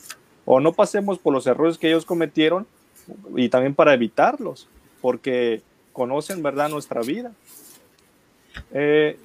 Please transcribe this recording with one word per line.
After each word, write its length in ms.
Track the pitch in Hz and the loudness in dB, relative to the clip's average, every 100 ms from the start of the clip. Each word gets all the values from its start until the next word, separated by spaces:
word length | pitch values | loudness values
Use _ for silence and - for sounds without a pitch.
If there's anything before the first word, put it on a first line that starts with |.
| - - _ _ - | -20 -20 _ _ 2
o 140 | 127 | 4
no 140 | 151 | 4
pasemos 440 | 170 208 208 196 180 | 2 0 0 -4 -2
por 160 | - | 0
los 140 | 139 127 | 0 0
errores 300 | 120 160 160 | 0 0 0
que 100 | 160 | 0
ellos 180 | 165 160 | 0 0
cometieron 600 | 170 160 156 156 175 214 _ _ _ - - - - | -4 -2 0 0 0 -6 _ _ _ -20 -20 -10 -2
y 140 | 123 | 0
también 260 | 127 131 143 | 2 0 2
para 180 | 156 | 4
evitarlos, 720 | 135 113 - 170 285 208 139 - _ _ _ | 4 2 0 0 0 -8 -12 -18 _ _ _
porque 600 | 127 120 - 123 120 110 - _ _ | -4 -4 -2 -2 -2 -4 -8 _ _
conocen, 480 | - 123 139 151 190 | -8 -6 -4 -6 -6
¿verdad?, 280 | 147 135 147 | -6 -2 -4
nuestra 320 | 151 139 123 | -4 -8 -6
vida. 320 | 117 185 247 220 _ - - - _ _ _ _ _ _ _ - - | -6 -6 -10 -18 _ -20 -20 -20 _ _ _ _ _ _ _ -20 -10
Eh, 480 | 135 147 151 151 - | -4 2 2 2 -2